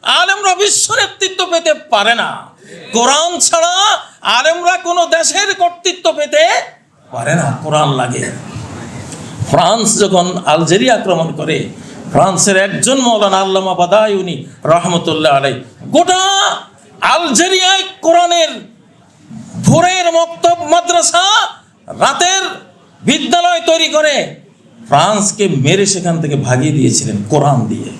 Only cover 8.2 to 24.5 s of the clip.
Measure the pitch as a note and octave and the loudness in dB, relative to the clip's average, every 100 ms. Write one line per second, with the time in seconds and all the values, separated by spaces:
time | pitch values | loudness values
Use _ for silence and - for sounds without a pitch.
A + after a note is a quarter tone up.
8.2 | - - - - - - - - - - | -8 -10 -14 -14 -12 -14 -14 -14 -14 -16
9.2 | - - - D3 F3 A3+ A3+ - G3 F3+ | -16 -10 0 2 2 2 0 0 2 2
10.2 | F3+ F3+ C#3+ D#3 D#3 F#3+ B3+ G#3+ F#3+ E3 | 0 -2 0 0 2 2 2 0 0 -2
11.2 | D#3+ D3+ D#3+ C#3+ - - - - - - | -2 -4 -4 -4 -6 -12 -18 -16 -4 2
12.2 | F3+ F3+ G#3 F#3+ G3 - A#3 C4+ B3 A3 | 2 2 2 2 0 -2 0 2 2 2
13.2 | G3+ F#3+ F#3+ F#3+ F#3+ F3 F3 G#3 G#3+ G3 | 2 2 0 0 -2 -2 2 4 2 0
14.2 | F3 C#3+ - - D3 E3+ F#3+ E3+ E3 D3+ | -4 -8 -12 -8 2 2 2 -2 -2 0
15.2 | D#3 C#3 C3+ A#2+ - - - C4+ F4 F#4 | 2 2 0 -4 -12 -18 0 2 2 2
16.2 | F#4+ G4 G4+ - - - - - F#3+ D4 | 0 0 -2 -4 -12 -20 -20 -4 0 0
17.2 | E4+ C4 F4+ F#4+ F#4 F#4+ F#4+ - D#4 E4+ | 2 2 2 2 2 0 -2 -4 2 4
18.2 | F4 F4 D#4 A#3 - _ _ _ _ _ | 4 2 0 -4 -16 _ _ _ _ _
19.2 | - - - - - D4+ F4+ F#4 E4+ E4 | -20 -18 -14 0 4 4 4 2 2 2
20.2 | E4+ E4 E4+ E4+ D4+ E4+ F4 F4 E4 E4+ | 0 0 2 2 2 2 2 0 2 2
21.2 | F#4+ A4 G#4 - _ _ - - A#3+ C#4 | 2 2 0 -8 _ _ -18 0 0 2
22.2 | F4 F#4+ F#4 - - - _ _ - D4+ | 0 0 -4 -10 -18 -20 _ _ -2 0
23.2 | - F4 F4 E4+ E4 E4 D#4+ D4+ D#4 C4 | 2 2 2 0 2 2 2 2 2 0
24.2 | E3+ - - | -4 -12 -20